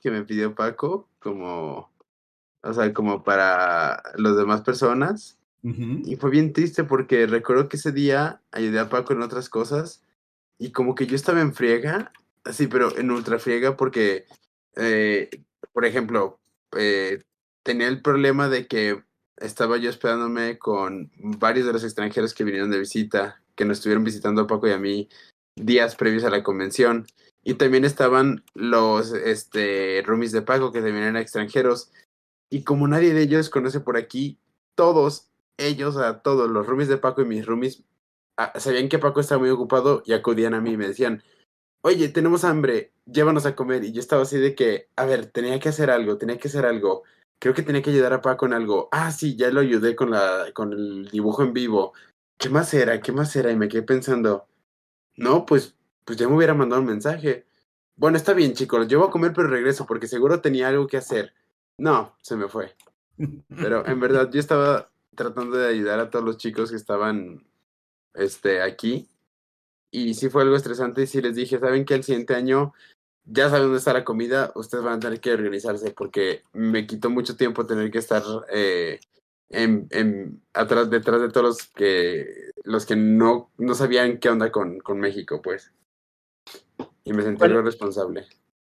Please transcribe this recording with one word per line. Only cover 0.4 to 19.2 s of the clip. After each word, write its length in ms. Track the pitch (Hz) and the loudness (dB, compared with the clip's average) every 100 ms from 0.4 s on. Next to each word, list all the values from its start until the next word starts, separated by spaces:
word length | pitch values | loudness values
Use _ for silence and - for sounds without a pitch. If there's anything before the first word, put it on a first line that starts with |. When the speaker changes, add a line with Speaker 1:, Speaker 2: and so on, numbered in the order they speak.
| 107 | -4
Speaker 1:
Paco, 540 | 107 110 113 147 196 - _ | -2 -4 -2 -4 -4 -10 _
como, 720 | 104 98 90 87 78 64 - _ _ _ _ _ _ _ | -10 -8 -8 -8 -8 -10 -16 _ _ _ _ _ _ _
o 100 | - | -6
sea, 200 | 113 107 | 0 0
como 280 | 104 104 101 | 0 -2 0
para 800 | - 98 95 90 90 85 76 - - - | 2 2 4 2 2 2 0 -4 -8 0
las 200 | 107 104 | 2 4
demás 260 | 101 107 | 2 0
personas. 760 | 110 123 131 123 156 214 - _ _ _ | 0 0 2 2 -2 -4 -10 _ _ _
Speaker 2:
Ujú. 380 | 120 120 117 131 | -8 -6 -6 -6
Speaker 1:
Y 120 | - 131 | -6 -4
fue 140 | 139 | 2
bien 220 | 147 156 | 2 2
triste 320 | 151 165 160 | 2 -2 0
porque 420 | 151 131 131 120 113 | 0 0 2 2 4
recuerdo 420 | 117 117 135 139 | 0 2 2 2
que 80 | 151 | -4
ese 160 | 156 | -4
día 480 | 143 143 139 156 - _ | 0 2 2 0 -6 _
ayudé 260 | 110 110 110 | -4 -2 0
a 100 | 110 | 0
Paco 240 | 123 123 | -2 -2
en 100 | 120 | -4
otras 260 | 117 120 123 | -4 -8 -6
cosas 540 | - 113 147 160 - _ _ _ _ _ - | -6 -2 -4 -6 -12 _ _ _ _ _ -14
y 120 | 123 | -8
como 220 | - 127 | -2 -2
que 120 | 127 123 | 0 -2
yo 100 | 139 | -2
estaba 240 | 160 170 | 0 2
en 120 | 151 | 2
friega, 580 | - 123 117 143 185 240 _ _ _ | 0 0 2 0 -6 -8 _ _ _
así, 220 | - - 135 | -10 -2 0
pero 280 | 127 120 - | 2 0 0
en 140 | 123 | -2
ultra 280 | 120 113 113 | -2 -2 -4
friega 380 | 127 120 131 135 | -2 0 0 0
porque, 480 | 131 120 104 95 - _ _ _ _ - | -2 0 0 0 -6 _ _ _ _ -4
eh, 520 | 113 110 107 101 - - _ _ - | 0 2 2 0 -4 -12 _ _ -8
por 120 | 120 | -2
ejemplo, 540 | 117 120 110 117 98 - _ _ - - | 0 0 -2 -2 -2 -6 _ _ -8 -2
eh, 460 | 104 98 95 98 _ _ _ _ | 0 0 -2 -6 _ _ _ _
tenía 240 | - 120 120 | -4 -2 -2
el 140 | 135 | -2
problema 460 | 147 139 139 135 131 | 0 2 2 2 0
de 180 | 131 123 | -2 -2
que 340 | 113 104 101 _ _ | -2 -2 -4 _ _